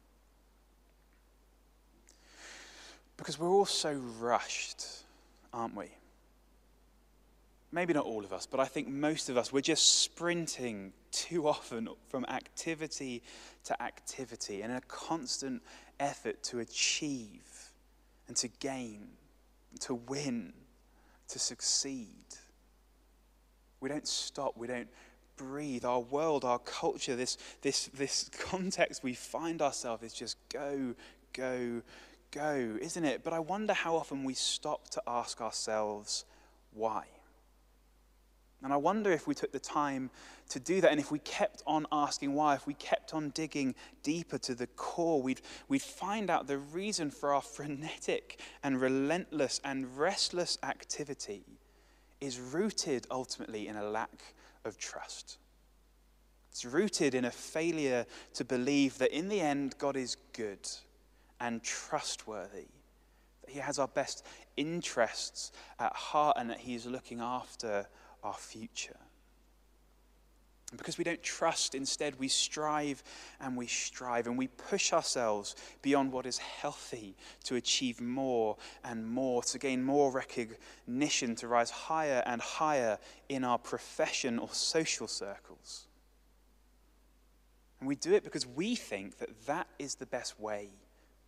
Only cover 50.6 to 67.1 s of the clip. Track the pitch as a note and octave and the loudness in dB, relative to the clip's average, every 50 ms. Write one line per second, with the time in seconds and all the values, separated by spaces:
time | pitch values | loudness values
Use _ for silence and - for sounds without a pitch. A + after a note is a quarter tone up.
50.6 | - C3+ - - - - - - D3 D3 C3+ - - - G2+ G2 - - - - | -2 -4 -6 -6 -6 -8 -6 -6 -6 -6 -6 -8 -8 -8 -8 -10 -12 -16 -20 -20
51.6 | - - - - - - - _ _ _ - - C#3+ C3+ B2 B2 B2 B2+ C#3+ E3+ | -20 -20 -20 -20 -20 -20 -20 _ _ _ -12 -8 -6 -6 -6 -6 -6 -2 2 2
52.6 | G#3+ G#3 - - - E3 C3 A#2 - - B2 C3 B2 - - - - - A2+ G#2+ | 2 2 2 0 0 2 2 0 0 -2 -2 -2 -2 -4 -6 -8 -8 -6 -6 -4
53.6 | G#2 A2 G#2+ G#2 G#2 G#2 G#2+ A2 - - - - - - - - - - - - | -4 -4 -4 -4 -2 -2 -2 -2 -4 -4 -8 -16 -20 -20 -20 -20 -20 -20 -14 -10
54.6 | - A2+ - - - - - - - - - - - - - - _ _ _ _ | -10 -8 -8 -8 -10 -10 -10 -10 -10 -12 -12 -12 -14 -16 -18 -20 _ _ _ _
55.6 | - - - - - _ _ _ _ _ _ _ _ _ _ _ - - - - | -20 -20 -20 -20 -20 _ _ _ _ _ _ _ _ _ _ _ -20 -14 -10 -8
56.6 | - A#2+ C3 E3+ G#3+ G#3 - - D#3+ C#3 B2+ B2+ B2 A#2 - - - - - D#3+ | -4 0 4 4 4 4 4 4 4 6 6 4 2 2 -2 -4 -8 -4 -2 0
57.6 | E3 E3+ E3 D#3 C#3+ C3 B2 A#2+ A2+ - - - - - - - B2+ - C3 B2 | 2 2 2 2 4 4 4 4 2 0 -6 -18 -16 -8 -6 -4 -2 2 2 2
58.6 | B2 C#3 C#3+ C#3+ C#3 C3 - - C3 - - D3+ F3+ G3+ G#3+ G3 D#3 D3 C#3 C#3+ | 4 6 6 8 6 6 6 4 4 4 4 2 0 0 2 2 4 2 2 2
59.6 | C#3 B2+ - - D3 C#3 C3+ C3+ B2+ A2+ - - - - - A#2+ A2 G2+ F#2+ - | 0 -2 -2 -2 0 0 0 0 -2 -4 -6 -8 -10 -12 -8 -6 -6 -6 -6 -8
60.6 | - - - - - - _ _ - - - - - _ _ - B2 A#2+ A#2 A2 | -10 -10 -10 -10 -14 -20 _ _ -20 -20 -20 -20 -20 _ _ -4 -2 -2 -2 -2
61.6 | - - - - - - - - - - - - - A2+ A2 G2 F2+ G2+ G2+ F2 | -4 -4 -6 -6 -4 -2 -2 -2 -2 -2 -6 -6 -6 -8 -8 -8 -8 -8 -10 -12
62.6 | - - - - - - _ _ _ _ _ _ _ _ _ _ - - C3+ C#3+ | -14 -14 -18 -20 -20 -20 _ _ _ _ _ _ _ _ _ _ -16 -12 -8 -6
63.6 | C3 C#3+ C#3+ C#3+ C3 A#2+ - D3 B2+ - - - - - - - - - - C#3+ | -4 -2 0 2 0 2 2 0 0 0 -4 -8 -10 -16 -18 -20 -20 -6 -2 -2
64.6 | D3 D#3+ E3+ E3+ - - - B2+ A2 G#2 - - - - - - - - - - | 0 0 0 -2 -2 0 4 4 4 4 2 -2 -6 -6 -6 -8 -10 -10 -12 -16
65.6 | - - - - A#2 - - - - - - D3+ D3+ D3 - B2 A#2+ A#2 - - | -20 -12 -6 -2 -2 -2 -2 -2 -4 0 2 4 6 6 6 4 2 -4 -4 -6
66.6 | A#2 B2+ A#2+ A2+ A#2 A#2+ B2+ B2+ - - | -6 -6 -6 -6 -4 -6 -6 -6 -6 -8